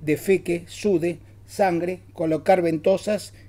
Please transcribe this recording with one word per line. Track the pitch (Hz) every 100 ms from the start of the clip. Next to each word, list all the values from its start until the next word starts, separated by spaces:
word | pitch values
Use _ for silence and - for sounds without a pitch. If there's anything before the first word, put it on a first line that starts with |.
defeque, | 151 147 196 185 - 170 -
sude, | - 208 170 175 170 - -
sangre, | - - 190 170 180 180 -
colocar | - 160 156 175 185
ventosas | 170 160 190 185 208 208 - -